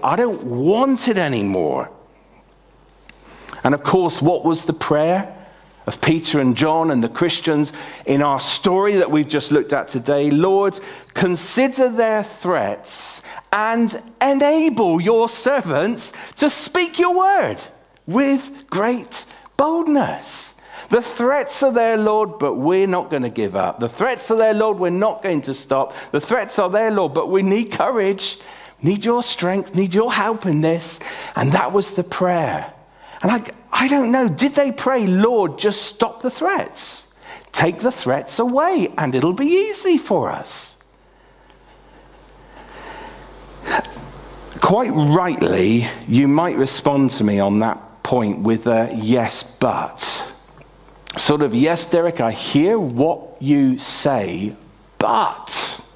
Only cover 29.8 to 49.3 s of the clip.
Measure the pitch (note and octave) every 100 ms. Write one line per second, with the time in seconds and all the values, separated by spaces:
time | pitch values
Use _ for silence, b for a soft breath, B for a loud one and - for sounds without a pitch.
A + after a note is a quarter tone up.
29.8 | F#3+ F#3+ A#3+ A3 G#3 A3 F#3+ D3+ D#3+ E3+
30.8 | - - B B B - C3+ - B2+ G3+
31.8 | - - F3+ - F3+ F3 C#3 - - -
32.8 | - B B B F#3+ A#3 A3 - - -
33.8 | C4 C#4+ A#3 C4 A#3 D3 C#4 C#4+ C#4 C#4
34.8 | B3 C4 G3 F#3 A3 A#3 F3 - G#3 G3+
35.8 | - - A3+ - B3+ - F4 F#4+ - -
36.8 | - - - B B B B - E3 E3
37.8 | A#3 - - C#3 - - B3 C4 E4+ F4+
38.8 | F#3 - C#3+ B2+ D#3+ F#3+ C#4+ F#4 G#4+ G4+
39.8 | F#4 E4 - F3 G#2 - - - - -
40.8 | _ _ _ _ _ _ - - - -
41.8 | - - - - - - B B B B
42.8 | B B B B B - - - B A5+
43.8 | - - - - - - - - D3+ G3+
44.8 | B3 D#3 D3 E3 F3+ C#3+ E2+ F#2 F#2 A#2
45.8 | A#2 B - A#2 C#3 D3 F3 A#2 C3+ -
46.8 | C#3+ C#3+ C3+ - G#2+ G2+ G2 G#2 A2+ -
47.8 | - - - B2 G#2+ F#2+ G#2 A2+ A#2+ A2+
48.8 | A#2 A2+ G#2+ B2 A2+